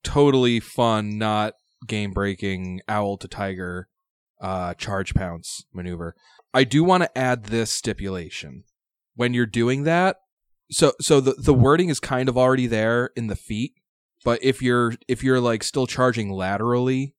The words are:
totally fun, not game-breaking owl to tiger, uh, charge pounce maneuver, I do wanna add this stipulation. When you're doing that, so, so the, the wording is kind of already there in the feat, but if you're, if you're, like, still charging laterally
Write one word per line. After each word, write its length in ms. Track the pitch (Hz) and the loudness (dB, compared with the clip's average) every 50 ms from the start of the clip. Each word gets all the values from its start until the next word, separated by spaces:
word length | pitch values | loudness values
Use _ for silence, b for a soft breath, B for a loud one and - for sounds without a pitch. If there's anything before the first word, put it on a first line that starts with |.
| - | -8
totally 560 | - - 143 147 143 135 131 127 123 117 113 | -2 2 4 4 6 6 4 4 4 2 0
fun, 600 | - - - - 120 117 110 107 104 104 104 107 | -4 -6 -2 0 2 2 2 0 -2 -4 -6 -4
not 340 | 110 107 107 107 107 107 - _ _ _ _ _ - | -2 -2 0 0 -2 -4 -6 _ _ _ _ _ -10
game-breaking 960 | 110 110 107 104 98 92 101 101 98 95 - 104 98 95 92 92 92 92 95 - | -6 -4 -4 -4 -4 -4 -2 -2 -2 -4 -4 -4 -6 -4 -4 -6 -8 -10 -10 -8
owl 300 | - 107 104 104 101 101 | -4 -4 -2 -2 -4 -4
to 100 | 95 - | -8 -10
tiger, 640 | 92 - - 104 95 95 90 92 90 90 92 90 _ _ _ _ _ _ _ _ _ _ _ | -14 -8 -8 -6 -6 -6 -8 -8 -8 -10 -10 -12 _ _ _ _ _ _ _ _ _ _ _
uh, 320 | - 95 95 92 90 87 87 | -8 -6 -6 -4 -6 -6 -8
charge 400 | _ - - 98 95 95 - - | _ -8 -6 -4 -4 -4 -2 -4
pounce 500 | - 98 87 85 85 - - - - - _ | -4 -4 -4 -10 -12 -12 -14 -14 -14 -16 _
maneuver, 440 | - 92 87 90 87 85 85 82 - b b b b b b _ | -14 -10 -8 -8 -8 -8 -10 -12 -12 b b b b b b _
I 120 | - 131 135 | 2 2 2
do 200 | 117 123 147 165 | 4 4 4 4
wanna 260 | 180 185 180 175 - _ | 6 4 2 2 -2 _
add 300 | 127 131 127 123 123 104 | -2 0 0 -2 -2 -4
this 260 | 104 110 117 113 110 | -4 -2 -2 -2 -2
stipulation. 920 | - - - 113 98 - 98 98 95 90 85 76 - - - 73 65 64 - _ _ _ _ _ _ _ _ _ _ | -4 -4 -4 -4 -4 -4 -6 -6 -6 -6 -8 -10 -12 -14 -14 -14 -18 -20 -20 _ _ _ _ _ _ _ _ _ _
When 180 | 117 120 123 123 | -4 -2 0 2
you're 100 | 120 120 | 0 0
doing 380 | 110 - 117 117 120 131 139 143 | 0 2 0 2 2 2 0 0
that, 340 | 160 165 175 185 190 - _ _ _ _ _ _ _ _ _ _ _ | 2 2 2 2 0 0 _ _ _ _ _ _ _ _ _ _ _
so, 220 | - - 165 143 - - | 2 4 4 4 4 0
so 200 | - - 160 139 | 2 4 4 6
the, 120 | 131 135 131 | 6 4 0
the 200 | - 127 156 143 | 2 4 4 6
wording 360 | 127 123 135 147 165 185 175 | 6 6 6 6 4 4 0
is 100 | 143 - | 0 -4
kind 280 | - - 135 127 127 | -2 -4 -2 0 0
of 100 | 131 120 123 | 0 2 2
already 260 | 127 127 131 131 123 | 4 4 4 2 0
there 440 | 117 113 107 110 113 117 120 123 - _ | 0 0 0 0 2 2 0 -2 -2 _
in 120 | 117 117 | -6 -6
the 80 | 107 101 | -6 -6
feat, 380 | - - - 110 104 123 - _ _ _ _ _ _ _ _ _ _ _ | -8 -8 -8 -6 -4 -4 -6 _ _ _ _ _ _ _ _ _ _ _
but 180 | 123 117 117 - | -2 0 2 2
if 180 | 135 127 - 127 | 0 2 2 0
you're, 300 | 123 123 123 120 117 113 - _ | 0 2 2 2 0 -2 -6 _
if 160 | - 123 - 131 | -4 -4 0 2
you're, 160 | 131 131 127 | 2 2 4
like, 240 | 123 120 113 110 - | 2 0 0 -2 -4
still 220 | - - - 127 | -4 -2 -2 -2
charging 460 | - - - 127 127 117 113 107 98 | -2 0 0 0 2 2 0 -4 -4
laterally 840 | 98 95 92 95 101 101 110 120 123 123 127 131 131 131 135 139 _ | -4 -4 -4 -2 -2 -2 0 0 0 0 0 0 0 -2 -4 -6 _